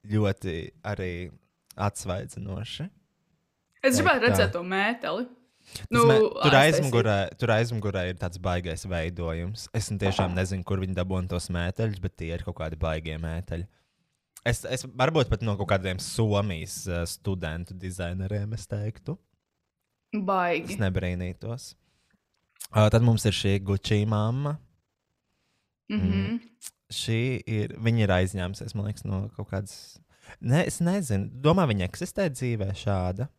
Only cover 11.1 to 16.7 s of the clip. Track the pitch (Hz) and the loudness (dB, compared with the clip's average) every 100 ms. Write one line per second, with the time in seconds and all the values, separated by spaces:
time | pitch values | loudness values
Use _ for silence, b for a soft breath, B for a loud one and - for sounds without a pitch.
11.1 | 92 90 90 - 87 87 - 113 98 90 | -2 -2 -4 -2 -2 -2 -2 -4 -2 -6
12.1 | - 80 85 - 85 80 80 80 80 80 | -6 -6 -6 -8 -6 -8 -2 -2 -2 -4
13.1 | 78 82 82 95 92 92 _ _ _ _ | -6 -6 -6 -6 -8 -8 _ _ _ _
14.1 | _ _ - 117 117 - 131 131 120 135 | _ _ -6 -2 -2 -2 -6 -6 0 2
15.1 | 160 123 110 113 101 92 98 95 92 87 | 4 2 2 0 0 2 2 0 -4 -6
16.1 | - 110 101 104 82 87 | 0 2 2 0 -4 -8